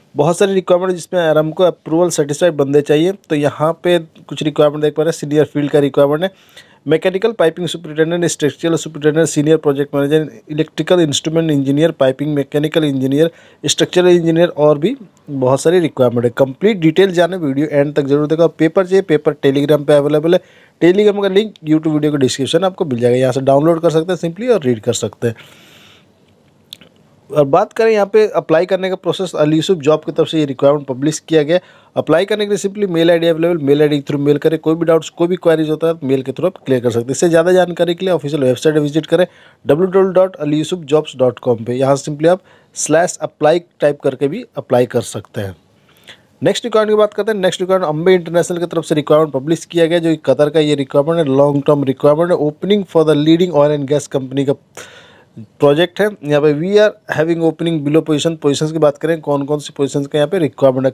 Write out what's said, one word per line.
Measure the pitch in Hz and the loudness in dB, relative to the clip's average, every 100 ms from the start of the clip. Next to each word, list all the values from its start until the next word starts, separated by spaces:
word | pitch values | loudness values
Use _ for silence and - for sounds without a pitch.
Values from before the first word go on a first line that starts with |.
| _ 135 | _ -2
बहुत | 147 175 | -2 0
सारे | 202 | 0
रिक्वायरमेंट | 196 180 180 190 | 0 0 0 0
जिसमें | 180 - 185 165 | -6 -4 -2 2
Aramco | 156 156 156 | 2 0 0
अप्रूवल | 180 156 - 160 175 | 0 -2 -4 0 0
सेटिस्फाइड | 165 147 143 175 | 0 -4 0 0
बंदे | 147 135 143 | 0 0 0
चाहिए। | 143 151 175 | 2 0 0
तो | 196 - 151 | -4 -6 -2
यहाँ | 143 - 156 160 | -2 -2 -4 -2
पे | 175 175 | 0 0
कुछ | 165 _ - 147 | -2 _ -14 -8
रिक्वायरमेंट | 156 147 151 151 | -4 2 2 2
देख | 151 147 | -2 0
पा | |
रहे | 156 | -2
हैं, | 156 | -4
सीनियर | 147 151 143 | -2 0 0
फील्ड | 147 143 | -2 0
का | 147 | 0
रिक्वायरमेंट | 143 143 143 151 | 2 2 2 0
है, | 185 - _ - - _ 139 | -4 -8 _ -20 -20 _ -4
मैकेनिकल | 156 185 185 226 | -2 0 -2 -2
पाइपिंग | - 165 165 170 | 0 -2 -2 -6
सुपरिटेंडेंट, | 170 170 151 160 175 170 | -8 -8 -4 -2 -2 -4
स्ट्रक्चरल | - 151 - 170 165 | -2 -4 -4 -2 -4
सुपरिटेंडेंट, | 165 156 151 151 160 | -4 -4 0 0 0
सीनियर | 151 147 156 | 0 2 2
प्रोजेक्ट | 156 143 139 143 | 0 -2 -2 -2
मैनेजर, | 143 156 151 113 - | 0 0 -2 -10 -8
इलेक्ट्रिकल | 151 156 - 156 180 | -6 -4 -4 0 2
इंस्ट्रूमेंट | 160 135 160 160 160 | 2 -2 -4 -2 0
इंजीनियर, | 143 135 143 165 | 0 0 0 0
पाइपिंग | 156 131 131 147 147 | 2 0 0 -4 -4
मैकेनिकल | 139 147 151 165 | -2 -2 -2 0
इंजीनियर, | 151 135 131 139 165 - - _ 147 | -2 -2 0 2 0 -2 -20 _ -6
स्ट्रक्चरल | - 160 180 180 | -2 0 2 4
इंजीनियर | 175 165 165 170 | 4 4 2 2
और | 143 147 147 | 2 2 2
भी | 180 269 190 _ - | 0 -4 -12 _ -10
बहुत | 139 127 135 | -2 0 2
सारी | 160 180 | 2 2
रिक्वायरमेंट | 151 - 123 120 120 | 0 0 0 0 -2
है। | - | 0
कंप्लीट | 135 135 202 208 | -2 0 -2 2
डिटेल | 160 156 196 | 2 2 2
जाने | 170 170 185 | 2 -2 -2
वीडियो | 151 135 151 | -4 -2 -2
एंड | 143 147 | 0 0
तक | 147 | -2
जरूर | 139 143 151 | 0 0 0
देखो। | 160 165 | 2 0
पेपर | - 160 196 185 | 2 0 2 2
चाहिए, | 190 | 0
पेपर | 185 151 156 | 2 0 0
Telegram | 151 143 139 139 147 143 | 0 0 2 2 0 2
पे | |
अवेलेबल | 147 143 151 160 | 2 4 2 2
है, | 180 - _ _ - | 0 -2 _ _ 0
Telegram | 165 190 208 202 | 2 4 2 2
का | 196 | 0
लिंक | 190 220 | 0 0
YouTube | - 156 156 156 | -4 -2 0 0
वीडियो | 151 151 | 0 0
के | 147 | 0
डिस्क्रिप्शन | 127 - 131 165 | 0 -2 -2 0
में | 190 | -2
आपको | 185 175 | -4 -4
मिल | 120 | 0
जाएगा, | 120 123 | 0 2
यहाँ | 131 | 0
से | 127 | 0
डाउनलोड | 135 139 156 165 | 2 2 2 2
कर | 165 | 0
सकते | 156 170 | 0 -2
हैं | 180 | -4
simply | 170 170 247 | -6 -6 -2
और | 214 | 0
रीड | 131 113 | 0 -2
कर | 120 | -2
सकते | 110 110 - 117 | -4 -6 -6 -8
हैं। | 113 - - - - - _ _ _ _ _ _ _ _ - - _ _ _ - | -8 -14 -20 -20 -20 -20 _ _ _ _ _ _ _ _ -20 -20 _ _ _ -4
और | 143 139 | 0 2
बात | 165 220 | 2 2
करें | - 226 | 0 2
यहाँ | 214 202 | 2 2
पे | 214 214 | 2 2
अप्लाई | 160 160 160 180 | 0 0 0 2
करने | 185 185 | -2 -2
का | 185 | -4
प्रोसेस, | 175 160 180 156 | -4 -4 -4 -2
अली | 151 156 | 2 2
यूसुफ | 156 180 | 0 0
जॉब | 139 151 - | 0 0 -2
की | |
तरफ | 156 160 | -4 -2
से | 165 | -2
ये | 147 | -4
रिक्वायरमेंट | 131 139 147 139 | 0 0 0 -4
पब्लिश | 127 147 151 | -4 -4 -4
किया | - 156 | -2 0
गया। | 143 180 - _ _ - | 2 0 -2 _ _ -6
अप्लाई | 135 156 196 | 0 0 0
करने | 214 202 | -2 -2
के | |
लिए | 208 | -4
simply | 196 202 202 | -4 -4 -2
मेल | 165 165 | 2 2
आईडी | 170 165 | 4 2
अवेलेबल, | 160 170 175 | 0 0 0
मेल | 139 147 | 2 2
आईडी | 151 147 | 2 0
के | |
through | 139 143 143 | -4 -2 0
मेल | 147 | 0
करें। | 160 156 | 0 0
कोई | 156 165 | 0 0
भी | 165 | 2
डाउट्स, | 165 156 | 0 -2
कोई | - 175 | -4 -2
भी | 180 | 0
क्वेरीज | 170 160 151 | 2 2 0
होता | 156 160 | -2 -2
है | |
तो | 165 131 | -2 -2
मेल | 135 | -2
के | 131 | -4
through | 123 170 - | -4 -6 -4
आप | - | -2
क्लियर | 131 | -2
कर | 120 | 0
सकते | 113 | -2
हैं। | 120 | -4
इससे | 135 180 | -2 2
ज़्यादा | 165 170 | 2 2
जानकारी | 185 175 170 175 170 | 2 0 -2 -4 -2
के | 190 | -2
लिए | |
ऑफिशियल | 170 143 151 | -4 -4 -2
वेबसite | 127 120 160 151 | 0 0 0 0
विजिट | 147 156 - | 0 -2 0
करें | 165 180 _ - _ 113 | 0 0 _ -20 _ -2
डब्ल्यू | 147 190 | 0 2
डब्ल्यू | 190 | 2
डब्ल्यू | 190 180 | 2 2
डॉट | 185 185 | 0 -2
अली | 147 151 | -2 -2
यूसुफ | 151 180 | -2 -6
जॉब्स | 143 156 151 131 | -2 -2 -2 -2
डॉट | 127 - | -2 0
कॉम | 127 113 | -2 -4
पे, | 113 | -4
यहाँ | 123 135 139 | -2 0 0
simply | - 147 156 | -4 -2 0
आप | 185 _ _ _ - | 0 _ _ _ -10
slash | - 156 180 - | 0 0 0 -4
apply | 156 - 151 175 175 - | -12 -2 2 2 -2 -4
टाइप | 151 147 | -2 -2
करके | 143 131 143 | -4 -2 -4
भी | 202 247 - | -4 -12 -14
अप्लाई | - 123 123 | -2 0 0
कर | 120 | -2
सकते | 110 113 - - | -6 -10 -12 -10
हैं। | 98 92 _ _ _ _ - - _ - | -10 -12 _ _ _ _ -20 -20 _ -4
नेक्स्ट | - 196 | -2 -2
रिक्वायरमेंट | 240 220 214 214 | -2 -2 0 2
की | |
बात | 208 | 0
करते | - 202 | -2 -4
हैं। | 214 | -2
नेक्स्ट | 185 - | -2 -2
रिक्वायरमेंट | 185 190 165 | -2 -2 -2
अम्बे | 151 180 | 0 2
इंटरनेशनल | 185 165 170 160 175 | 2 2 -2 -2 -4
की | 170 | -6
तरफ | 165 156 | -4 -2
से | 151 | -2
रिक्वायरमेंट | 139 151 160 | 2 2 2
पब्लिश | 135 139 165 - | -2 -4 -4 -4
किया | 170 165 | 0 2
गया, | 175 | 2
जो | 165 | 0
कि | 156 - | 0 0
कतर | 127 147 | 2 2
का | 160 | 2
ये | 151 143 | 0 0
रिक्वायरमेंट | 131 143 143 170 147 | 0 0 0 0 0
है, | 135 | 2
लॉन्ग | 143 143 139 | 2 2 2
टर्म | 147 | 0
रिक्वायरमेंट | 135 131 147 151 175 | 0 0 2 2 0
है, | 156 | 0
opening | 147 151 185 208 185 | -2 -4 -2 -2 0
for | 165 156 | 0 2
the | 147 151 | 2 2
leading | 170 180 147 | 2 2 2
oil | 147 147 | 0 0
and | 135 | -2
gas | 147 - 139 | -4 -2 -8
company | 131 135 135 | -6 -4 -2
का | 135 _ - - - - - _ - | -4 _ -20 -20 -20 -20 -20 _ -20
प्रोजेक्ट | 110 - 143 147 175 - | -20 0 2 2 0 -2
है। | 208 202 | -4 -4
यहाँ | 147 147 | -2 0
पे | 151 | 2
we | 147 180 208 | 0 0 2
are | 208 208 - 135 | 2 0 -6 -2
having | 160 165 165 | -2 0 -2
opening | 156 170 160 143 | -2 -4 -4 0
below | 156 156 | 0 0
position, | 147 160 160 | -2 -2 -2
पोजीशंस | 143 135 156 | -2 -2 -2
की | 160 | 0
बात | 147 139 | 0 0
करें | 156 165 | -4 -4
कौन | 147 143 143 | -2 -4 -4
कौन | 147 | -6
सी | - - | -8 -6
पोजीशंस | 139 147 139 | -4 -4 -4
का | 151 | -2
यहाँ | 147 | -2
पे | 190 | -2
रिक्वायरमेंट | 156 - 135 131 | -4 0 0 2
है, | 131 | -2